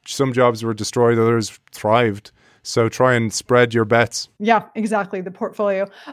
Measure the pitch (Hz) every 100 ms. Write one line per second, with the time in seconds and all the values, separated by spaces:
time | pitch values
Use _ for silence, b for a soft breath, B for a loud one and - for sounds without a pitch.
0 | - - 135 123 123 110 113 107 107 -
1 | 117 117 113 117 104 - _ - 107 113
2 | 117 101 - b b b - - 113 -
3 | 127 120 113 - - 123 120 117 110 117
4 | - - - _ 208 220 - - 214 214
5 | 190 196 185 180 196 - 202 190 196 B
6 | B